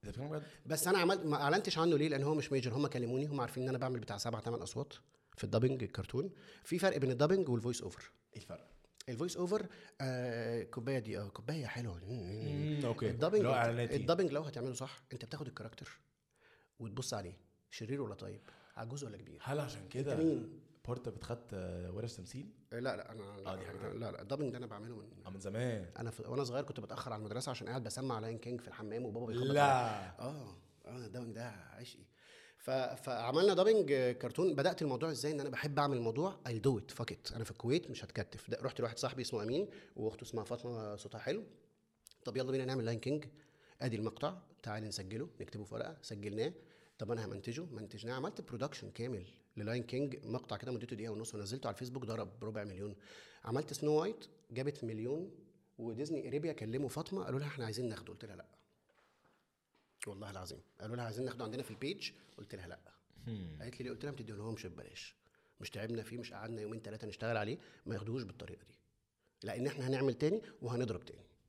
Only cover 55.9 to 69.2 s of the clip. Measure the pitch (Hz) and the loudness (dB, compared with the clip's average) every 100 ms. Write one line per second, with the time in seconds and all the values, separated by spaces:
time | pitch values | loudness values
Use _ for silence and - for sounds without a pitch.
55.9 | 113 151 160 - 135 160 147 110 123 139 | -2 -2 -2 0 -2 0 -2 0 2 2
56.9 | - 156 196 220 127 147 143 113 110 123 | 0 -2 -2 0 0 0 -2 -2 0 0
57.9 | 101 - 90 110 92 - _ _ _ _ | 0 -8 -12 -12 -12 -16 _ _ _ _
58.9 | _ _ _ _ _ _ _ _ _ _ | _ _ _ _ _ _ _ _ _ _
59.9 | _ - 98 101 95 92 - - _ 107 | _ -12 -10 -8 -10 -10 -12 -16 _ -8
60.9 | 120 117 107 131 120 113 120 127 107 139 | -6 -6 -4 -4 -4 -6 -4 -6 -6 -4
61.9 | 202 - - - - 107 101 90 90 - | -4 -8 -12 -20 -18 -12 -12 -12 -14 -16
62.9 | - _ - 123 110 87 76 113 - 123 | -20 _ -14 -8 -6 -6 -8 -10 -8 -8
63.9 | 117 143 135 113 104 107 110 95 - 50 | -6 -8 -8 -10 -8 -6 -6 -8 -10 -14
64.9 | - - - _ _ _ _ 101 101 110 | -12 -14 -16 _ _ _ _ -10 -6 -4
65.9 | 117 107 120 117 98 110 117 104 110 107 | -4 -4 -8 -8 -8 -6 -6 -4 -6 -8
66.9 | 110 107 95 113 113 104 135 - - - | -8 -8 -4 0 2 2 -2 -8 -14 -6
67.9 | 113 104 123 107 - - 92 - - _ | -4 -2 -4 -4 -8 -12 -12 -16 -20 _
68.9 | _ _ _ | _ _ _